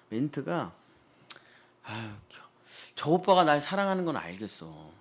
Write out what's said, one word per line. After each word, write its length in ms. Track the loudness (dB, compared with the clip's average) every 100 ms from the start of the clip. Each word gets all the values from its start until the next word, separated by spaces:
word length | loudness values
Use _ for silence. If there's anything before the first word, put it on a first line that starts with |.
| _
멘트가, 640 | -4 -4 -4 -4 -4 -4 -10 _ _ _ _ -20 -20 -20 _ _ _
"아유, 260 | -12 -10 -10 -14 -20
겨-, 140 | -20 -20 _ _ -20 -16
저 160 | -6 2
오빠가 340 | 4 6 6
날 160 | 8 4
사랑하는 460 | 2 -2 0 0 -2
건 100 | -4
알겠어. 760 | -6 -10 -10 -12 -16 -16 -20 -20